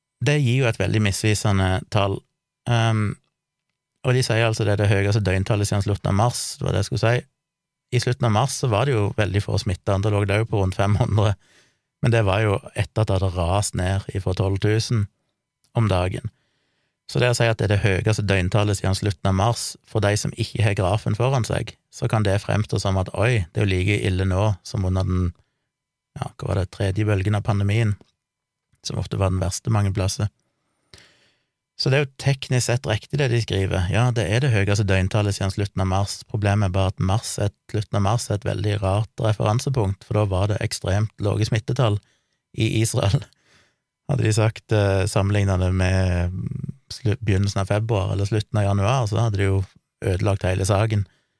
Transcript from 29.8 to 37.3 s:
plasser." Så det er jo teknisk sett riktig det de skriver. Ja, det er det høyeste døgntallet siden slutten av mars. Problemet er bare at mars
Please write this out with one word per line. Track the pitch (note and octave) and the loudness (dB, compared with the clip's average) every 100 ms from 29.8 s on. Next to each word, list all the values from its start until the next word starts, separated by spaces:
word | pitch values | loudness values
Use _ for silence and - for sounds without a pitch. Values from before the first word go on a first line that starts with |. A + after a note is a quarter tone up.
| G2+ G2 | 0 0
plasser." | F#2+ - G#2+ _ _ _ _ _ _ - - _ _ _ _ _ _ - | -2 -2 -6 _ _ _ _ _ _ -20 -20 _ _ _ _ _ _ -4
Så | - | 0
det | C3+ | 2
er | |
jo | C#3+ - | 0 -2
teknisk | - C3+ - B2+ - | -2 -2 0 -2 0
sett | A#2+ - | -2 0
riktig | G#2+ - C#3+ | -4 -2 -2
det | C3+ | 0
de | A#2+ | 0
skriver. | G#2+ G2 F#2+ F#2 F2+ | 0 -2 0 0 0
Ja, | F#2+ B2 | 2 2
det | A#2 F2+ | 0 0
er | A2 | 0
det | C#3+ | 2
høyeste | G#2+ G2 G2+ G2+ | 2 2 2 2
døgntallet | F#2+ F#2 A2 G2+ F#2+ | 2 2 0 0 -2
siden | G2 | -4
slutten | G2 G2+ - | -2 -4 -2
av | F#2+ | 0
mars. | F#2+ G2+ - - | 0 -2 -6 -8
Problemet | G#2+ G2+ G#2 G2 | -2 0 2 2
er | |
bare | F#2+ F#2+ | 2 0
at | - F#2+ | 0 0
mars | G#2+ - | 0 -2